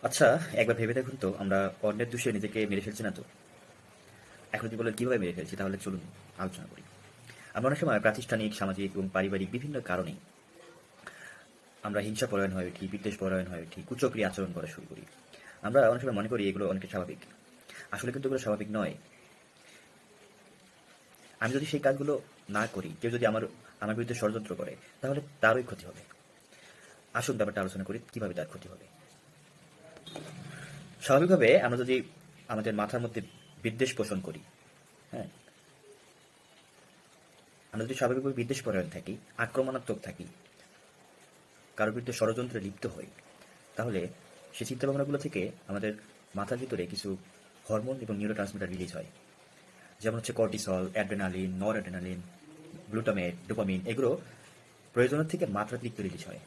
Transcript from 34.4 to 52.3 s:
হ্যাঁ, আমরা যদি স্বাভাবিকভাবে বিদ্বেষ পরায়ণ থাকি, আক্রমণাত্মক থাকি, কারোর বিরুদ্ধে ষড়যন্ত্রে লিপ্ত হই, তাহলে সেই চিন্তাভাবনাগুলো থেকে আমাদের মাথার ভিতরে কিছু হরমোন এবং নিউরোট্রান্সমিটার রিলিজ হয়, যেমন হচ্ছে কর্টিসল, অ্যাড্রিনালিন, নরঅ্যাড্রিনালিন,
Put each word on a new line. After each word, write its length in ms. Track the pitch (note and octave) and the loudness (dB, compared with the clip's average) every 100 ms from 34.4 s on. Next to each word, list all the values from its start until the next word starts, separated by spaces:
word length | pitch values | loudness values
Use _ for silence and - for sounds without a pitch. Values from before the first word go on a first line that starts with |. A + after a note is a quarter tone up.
| - - - - - - - | -14 -20 -20 -20 -20 -20 -12
হ্যাঁ, 180 | A#2+ - - - - - - - - - - - - - - - - - - - - - - - - - | -10 -10 -12 -20 -20 -20 -20 -20 -20 -20 -20 -20 -20 -20 -20 -20 -20 -20 -20 -20 -20 -20 -20 -20 -20 -10
আমরা 120 | G#2+ | -4
যদি 100 | A2+ | -4
স্বাভাবিকভাবে 400 | C3 B2 B2+ C#3 | 2 2 2 0
বিদ্বেষ 280 | B2 A#2+ C#3 | 0 0 -2
পরায়ণ 260 | - G2 E2+ | 0 0 0
থাকি, 280 | E2+ E2+ G#2 - - | -6 -8 -10 -10 -4
আক্রমণাত্মক 640 | A#2 C3 C3 C3 B2 G#2+ | -2 2 0 0 -4 -6
থাকি, 220 | - - E2+ - - - - - - - - - - - - - - - | -6 -12 -14 -16 -20 -20 -20 -20 -20 -20 -20 -20 -20 -20 -20 -20 -20 0
কারোর 160 | A2 | 0
বিরুদ্ধে 180 | A#2 A#2+ | 0 -4
ষড়যন্ত্রে 480 | A#2 A2 A2+ B2 A#2+ | 2 2 2 -2 -4
লিপ্ত 260 | G2 F#2+ A2+ | -6 -6 -8
হই, 200 | F2 - - - - - - - - | -6 -14 -16 -20 -20 -20 -20 -14 -4
তাহলে 320 | A#2 G2 F2 - - - - | -2 0 -2 -8 -20 -20 -18
সেই 120 | - A#2 | -8 -6
চিন্তাভাবনাগুলো 520 | B2+ C#3 C#3 C#3 C#3+ | 0 0 2 2 0
থেকে 320 | D3 - F#2 - - | -2 -2 -2 -4 -6
আমাদের 260 | G2 G#2+ G#2+ - - - | -2 -2 -4 -10 -20 -10
মাথার 240 | G2 G2+ B2 | -6 -4 -4
ভিতরে 280 | C3 A2 F2 | -2 -4 -4
কিছু 300 | F2 G2+ F#2+ - - - - - | -4 -4 -6 -8 -20 -20 -20 -2
হরমোন 280 | A2 B2 C3+ | -2 -2 -6
এবং 160 | A#2 G#2 | -4 -2
নিউরোট্রান্সমিটার 520 | G#2 G#2+ G2+ G2 F#2+ | -2 0 -2 -4 -6
রিলিজ 260 | F2+ F2 | -4 -6
হয়, 100 | D#2+ - - - - - - - - - - | -6 -12 -16 -20 -20 -20 -20 -20 -20 -20 -4
যেমন 160 | A2 A2+ | -2 -2
হচ্ছে 160 | A2+ | -4
কর্টিসল, 560 | - A2 G#2 - F#2 F#2 | 2 2 2 0 0 2
অ্যাড্রিনালিন, 640 | G2+ G2 G2+ F#2+ F#2 F#2+ F#2 | 0 0 0 0 0 -2 0
নরঅ্যাড্রিনালিন, 640 | G2+ A2 F#2 F2+ F2+ F2+ F2 | 0 0 -2 -6 -6 -8 -10